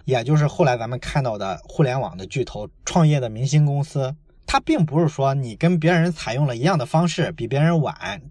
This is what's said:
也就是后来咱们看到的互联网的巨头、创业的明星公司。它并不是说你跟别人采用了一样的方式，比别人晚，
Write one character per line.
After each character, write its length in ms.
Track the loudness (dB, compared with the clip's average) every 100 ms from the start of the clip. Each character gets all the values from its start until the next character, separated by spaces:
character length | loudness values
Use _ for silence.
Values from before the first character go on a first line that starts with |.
| -2
也 180 | -2
就 100 | 2
是 120 | 2 2
后 180 | 2
来 140 | 2 2
咱 100 | -4
们 100 | -8
看 240 | -4 -2
到 140 | -2 -4
的 240 | -6 -8
互 180 | -8 0
联 180 | 2 2
网 160 | -6 -8
的 80 | -8
巨 160 | -6
头、 240 | -6 -8 -12 _ -2
创 200 | 4 4
业 140 | 2
的 80 | -2
明 180 | -4 0
星 200 | 4 4
公 180 | 0
司。 320 | -4 -4 -4 -8 _ _
它 160 | -2 -2
并 240 | 0 0
不 160 | 2 2
是 80 | 0
说 240 | 0 0
你 240 | 0 -4 -2
跟 240 | 0 2
别 120 | 2
人 200 | 2 2
采 220 | -2 -4
用 120 | 0 0
了 80 |
一 60 | 0
样 160 | 2 2
的 80 |
方 240 | 2 2 2
式， 240 | 0 -4
比 140 | -4 -4
别 120 | 2
人 220 | 2 2
晚， 400 | 0 -4 -10 -10 -10